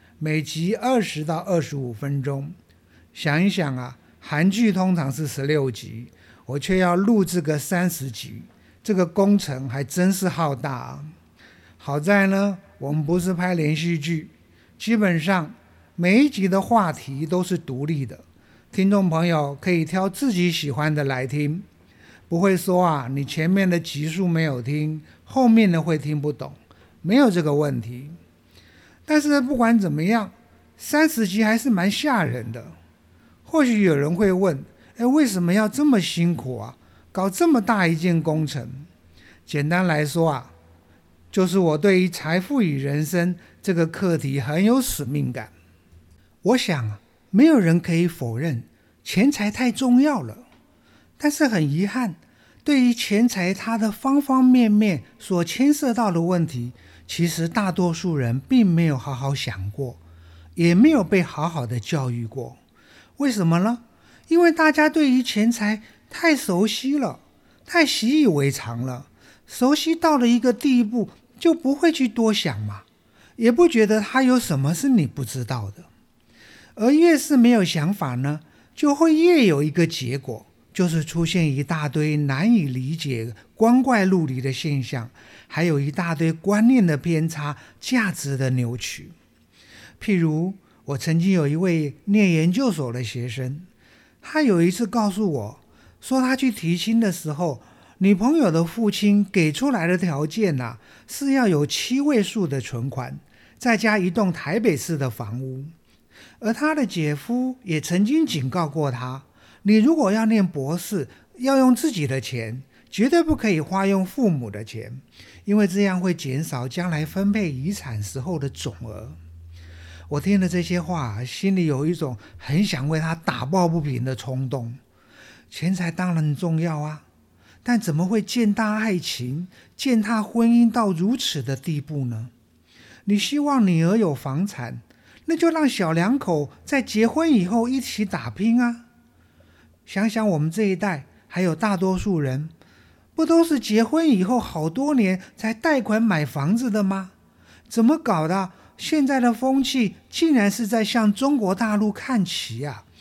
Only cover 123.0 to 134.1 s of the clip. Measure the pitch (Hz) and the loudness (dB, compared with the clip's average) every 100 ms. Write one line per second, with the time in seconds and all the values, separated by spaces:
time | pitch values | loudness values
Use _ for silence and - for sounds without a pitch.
123 | 160 165 - - 127 185 175 165 147 123 | -2 -4 -4 -4 -2 2 2 0 -2 -4
124 | 131 127 117 131 131 131 117 127 _ _ | -4 -6 -8 -6 -6 -6 -8 -14 _ _
125 | _ - - - _ - 165 185 170 165 | _ -20 -20 -20 _ -8 -4 -2 -4 -4
126 | 180 165 156 143 175 160 170 151 151 151 | -2 0 0 -2 -2 -2 -2 -4 -8 -12
127 | _ _ _ _ _ _ - 240 - 147 | _ _ _ _ _ _ -2 -2 0 -2
128 | 180 220 - 247 220 202 220 214 220 185 | 0 -2 -2 0 0 0 -2 -2 -2 -4
129 | - - 123 143 180 _ _ - 277 233 | -4 -8 -8 -8 -10 _ _ -8 0 0
130 | 208 226 202 233 233 240 233 240 214 165 | 2 -2 -2 0 4 6 4 4 0 0
131 | 190 254 - - 123 135 - 147 139 147 | 0 -2 -4 -6 -6 -6 -4 -6 -6 -6
132 | 123 113 120 _ _ _ _ _ - - | -6 -6 -12 _ _ _ _ _ -20 -12
133 | - 202 - 294 294 277 196 165 165 220 | -2 -2 0 -2 0 2 4 4 2 2
134 | 190 | 0